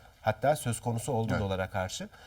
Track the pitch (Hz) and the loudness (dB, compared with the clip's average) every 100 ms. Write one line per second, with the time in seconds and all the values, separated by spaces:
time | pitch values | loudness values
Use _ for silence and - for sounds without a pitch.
0 | - - 110 - 135 151 120 110 120 113 | -20 -2 0 4 4 4 0 -2 -2 -2
1 | 147 117 113 107 98 92 92 98 92 - | 0 0 2 0 0 0 -2 -2 -2 -4
2 | 202 - | -10 -14